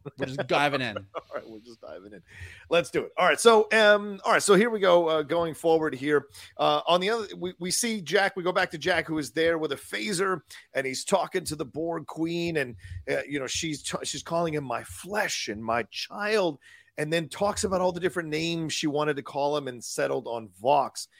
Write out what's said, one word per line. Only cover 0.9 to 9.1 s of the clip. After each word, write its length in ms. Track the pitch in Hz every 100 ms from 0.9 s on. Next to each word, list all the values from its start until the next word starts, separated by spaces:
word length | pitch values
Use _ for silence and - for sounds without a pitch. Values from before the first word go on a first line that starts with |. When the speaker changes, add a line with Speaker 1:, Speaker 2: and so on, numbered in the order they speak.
| 101
Speaker 2:
<laughs> 180 | 98 -
All 60 | -
right, 100 | 135 113
we're 120 | 110
just 200 | 117 110
diving 320 | - 80 101
in. 100 | 101 - - 90 - -
Let's 200 | 170 170
do 120 | 160
it. 100 | 101 -
All 80 | 175
right, 140 | 147
so, 300 | 233 220 214
um, 480 | 220 208 208 208 196 226
all 80 |
right, 100 | 180
so 120 | - 190
here 140 | 240
we 120 | 220
go. 260 | 190 175 165
Uh, 140 | 160
going 320 | 143 165 165
forward 420 | 147 165 160 156 135
here, 300 | 143 147 - - - -
uh, 240 | 151 147 160
on 120 | 175
the 100 | 185
other, 180 | 233 196 180
we, 160 | 180 -
we 140 | 180
see 300 | - 240 220
Jack. 340 | 147 196 196 190
We 80 |
go 80 | 175
back 200 | 180 180
to 60 | 160
Jack, 300 | 151 170
who 120 | 160